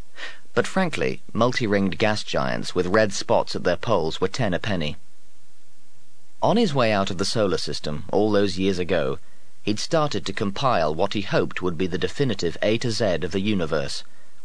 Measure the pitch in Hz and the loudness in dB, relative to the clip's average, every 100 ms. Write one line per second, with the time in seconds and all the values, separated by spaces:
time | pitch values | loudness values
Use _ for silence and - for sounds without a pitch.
0 | - - - - - 120 - 190 180 - | -6 -4 -4 -4 -2 0 0 0 0 0
1 | 65 - - 104 120 123 113 101 98 85 | -2 -2 -4 2 2 2 2 2 2 2
2 | 107 104 - 85 65 58 - 90 90 107 | 0 0 -2 -2 0 -2 -2 0 2 4
3 | 107 98 - 104 - 117 90 87 - 101 | 4 0 0 2 2 0 0 0 2 2
4 | 80 - 92 - 110 85 110 92 76 - | 0 0 -2 0 0 0 0 0 -2 -4
5 | - - - - - - - - - - | -4 -4 -4 -4 -4 -4 -4 -4 -4 -4
6 | - - - - 117 196 214 139 117 104 | -4 -4 -4 0 2 4 4 4 4 4
7 | 98 87 95 117 101 80 - 71 78 73 | 2 0 0 2 2 2 -2 -2 -2 -2
8 | - 95 107 101 101 87 95 90 85 90 | 0 2 4 4 4 2 2 2 2 2
9 | 67 69 - - - - - 107 - 165 | 2 -2 -4 -6 -6 -4 -2 -2 0 2
10 | 147 104 98 98 101 98 135 104 78 78 | 2 0 -2 -2 -2 0 2 2 2 2
11 | 98 107 98 160 85 - 90 78 92 85 | 0 0 0 0 0 0 -2 0 -2 0
12 | 90 - 139 98 87 - 101 117 123 104 | -2 0 0 0 -2 0 0 0 0 0
13 | 110 85 85 98 101 101 80 78 69 - | 0 0 0 -2 0 0 0 0 -2 -4
14 | - - - - | -4 -6 -6 -4